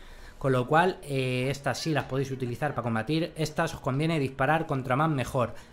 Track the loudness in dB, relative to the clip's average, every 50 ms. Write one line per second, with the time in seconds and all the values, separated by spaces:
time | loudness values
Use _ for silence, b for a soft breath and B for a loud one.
0 | B B B B B B B -2 0 2 4 2 4 4 4 6 6 4 2 -2
1 | -6 -4 -2 0 0 0 0 0 0 0 -2 -2 -2 -2 -2 -2 0 0 0 0
2 | 0 0 -2 -2 -2 -2 -2 -4 -4 -4 -2 -2 -2 -2 -2 -2 -2 0 0 0
3 | 0 0 0 0 0 -2 -2 -2 -4 -2 0 0 -2 -2 -2 -4 -4 -2 0 0
4 | 2 2 2 2 0 0 0 0 2 2 4 2 2 0 -2 -2 0 0 2 2
5 | 2 2 2 0 0 0 0 0 0 0 B B B B